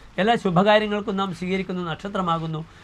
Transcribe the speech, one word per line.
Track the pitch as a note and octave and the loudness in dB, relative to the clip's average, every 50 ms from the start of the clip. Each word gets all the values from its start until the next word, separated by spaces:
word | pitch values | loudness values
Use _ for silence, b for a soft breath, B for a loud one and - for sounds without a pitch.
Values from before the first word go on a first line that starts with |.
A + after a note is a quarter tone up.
| B B - - | B B -4 0
എല്ലാ | F#3+ A3+ B3 | 2 2 2
ശുഭകാര്യങ്ങൾക്കും | - - F#3+ E3+ E3+ G3 G#3+ G#3 G#3+ G#3+ G#3 G#3 G#3 G3+ A3 G3 | 2 0 2 2 4 6 6 6 6 4 2 -2 -2 -2 -2 -2
നാം | F#3+ G3 G3 D#3+ | -2 -2 -2 -4
സ്വീകരിക്കുന്ന | - F3+ F3+ F#3+ - G3 - F#3 F3+ F3 E3 | -6 -4 -2 -2 -2 -2 -4 -6 -6 -6 -6
നക്ഷത്രമാകുന്നു | D#3 - - G3 G3+ G3 F#3 E3+ E3 E3 D#3+ D#3+ D#3 D#3 D#3+ B B B | -8 -8 -8 -6 -4 -2 0 0 0 -2 -2 -4 -6 -6 -8 B B B